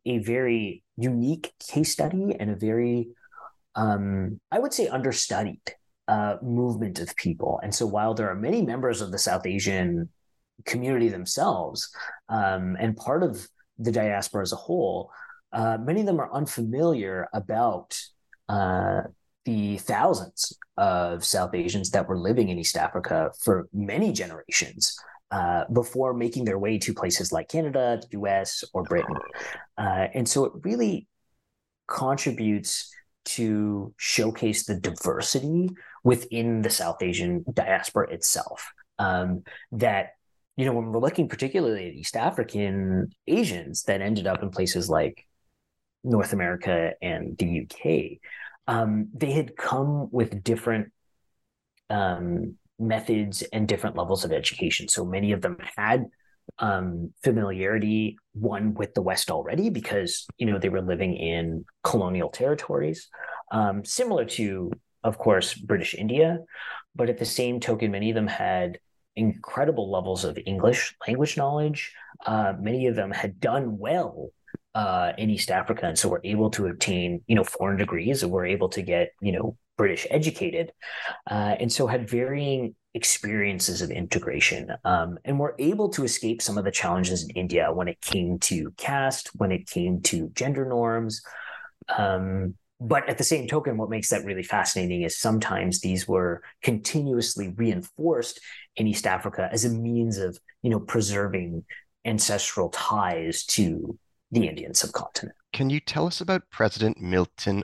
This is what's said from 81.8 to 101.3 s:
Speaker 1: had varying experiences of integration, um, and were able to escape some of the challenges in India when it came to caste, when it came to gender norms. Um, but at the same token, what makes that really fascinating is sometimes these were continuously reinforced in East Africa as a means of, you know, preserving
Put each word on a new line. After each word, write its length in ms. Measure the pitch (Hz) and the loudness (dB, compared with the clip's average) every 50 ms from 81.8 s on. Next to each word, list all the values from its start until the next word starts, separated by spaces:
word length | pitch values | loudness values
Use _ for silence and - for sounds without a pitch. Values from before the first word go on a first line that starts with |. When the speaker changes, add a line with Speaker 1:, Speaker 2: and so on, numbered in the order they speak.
| 139 | 2
Speaker 1:
had 240 | 117 120 127 117 104 | 2 2 0 -2 0
varying 640 | - 120 123 131 139 143 143 143 139 131 123 110 - _ _ _ - | 0 0 0 0 0 0 0 0 0 0 0 -2 -6 _ _ _ -6
experiences 880 | 117 113 - - - - 104 107 107 101 101 98 90 - - 90 82 | -2 0 2 2 0 0 -2 0 0 0 0 0 0 -2 -2 -2 -2
of 100 | 90 85 | -4 -4
integration, 800 | - 87 87 85 - 87 - - - - - - - - - - - - - | -4 -4 -4 -2 -2 -2 0 -2 0 2 2 2 2 0 -4 -8 -8 -4 0
um, 340 | - 92 90 95 87 87 - - | 2 2 2 2 0 -4 -6 -4
and 140 | - 139 139 | -2 0 0
were 160 | 143 147 - - | 0 0 -2 0
able 300 | 135 156 202 208 214 190 | 0 2 2 2 2 0
to 160 | - - 139 | 0 0 0
escape 380 | 120 - - - 110 117 117 - | 0 0 0 0 0 0 0 -2
some 160 | - 104 107 | -2 -2 0
of 60 | 95 | 0
the 60 | 95 | 0
challenges 540 | 95 - - 92 87 92 90 90 92 87 80 | 0 0 0 2 2 2 2 2 2 0 -2
in 60 | 73 | -4
India 420 | - 90 92 87 85 85 80 76 82 | -4 -4 -2 0 2 4 4 4 2
when 160 | 87 92 87 | 0 0 -2
it 120 | 85 - - | -4 -6 -4
came 360 | - - 98 87 87 90 87 | -2 0 0 2 0 0 0
to 300 | - - 95 85 76 - - | 0 0 0 0 -2 -4 -8
caste, 540 | - - - 139 139 135 135 131 - - - - | -6 -4 -2 0 2 2 0 0 -2 -6 -8 -4
when 140 | - 107 95 | 0 0 2
it 160 | 92 92 - | 2 0 -2
came 360 | - - - 87 90 90 87 - | -4 -2 0 0 2 2 2 2
to 260 | - - 85 80 80 - | 0 0 0 -2 -2 -2
gender 320 | - 123 135 143 135 135 | -2 0 0 0 0 0
norms. 560 | 131 123 120 120 117 113 117 117 113 110 - - - - - - - - - - - _ - - - - | 0 2 2 2 2 2 0 0 -2 -4 -8 -10 -12 -16 -14 -14 -14 -14 -14 -16 -18 _ -12 -6 -4 -2
Um, 580 | - 104 98 95 92 92 92 95 95 95 90 90 - _ _ _ - | 0 2 2 2 0 0 0 0 0 0 -2 -4 -6 _ _ _ -6
but 300 | 123 113 156 139 - - | 0 2 2 2 2 2
at 80 | 127 | 0
the 80 | - 139 | 0 2
same 220 | - 165 151 127 113 | 2 2 0 0 0
token, 300 | 151 156 147 143 120 110 | 0 0 0 0 0 -2
what 100 | 110 101 | -2 -2
makes 220 | 113 110 98 - | -2 -2 -2 0
that 160 | - 101 87 | 0 0 -2
really 160 | 98 98 92 90 | -2 -4 -6 -4
fascinating 600 | - - 104 92 - - 98 92 90 90 87 87 | 0 0 0 2 2 0 0 0 0 0 0 0
is 160 | 82 - - | -2 -2 0
sometimes 640 | - 113 110 110 107 - 98 98 95 92 87 - | 0 2 2 2 2 0 -2 0 0 0 0 0
these 260 | - 92 92 92 92 | 0 0 0 0 0
were 360 | - 95 92 90 87 87 - - - - _ - | 2 2 2 2 2 0 -4 -8 -14 -16 _ 0
continuously 880 | - 120 107 107 - - 156 147 139 131 120 117 - - - 101 92 90 | 0 0 0 0 0 0 0 0 2 2 2 0 0 -2 -4 -4 -4 -2
reinforced 840 | 107 117 113 190 - 90 - - - 151 170 160 123 120 - - - - - - - - - - | 0 0 2 0 0 -2 -8 -6 -2 0 2 2 2 0 -4 -6 -12 -14 -18 -18 -18 -20 -12 -4
in 100 | - 113 | 0 0
East 200 | 107 101 - - | 0 2 0 0
Africa 420 | 101 92 90 - 104 - - 92 92 | 0 0 0 -2 -4 -4 -2 -2 -2
as 140 | - 113 117 | 0 0 2
a 60 | 123 | 2
means 480 | 117 113 117 117 117 120 117 117 110 98 | 0 0 0 0 2 2 2 2 2 0
of, 200 | 95 90 87 - _ - - _ | -2 -2 -4 -6 _ -20 -10 _
you 80 | - 123 | 0 2
know, 120 | 113 104 | 2 2
preserving 840 | - - - 120 107 101 104 101 101 101 | 0 0 0 2 2 2 2 0 0 0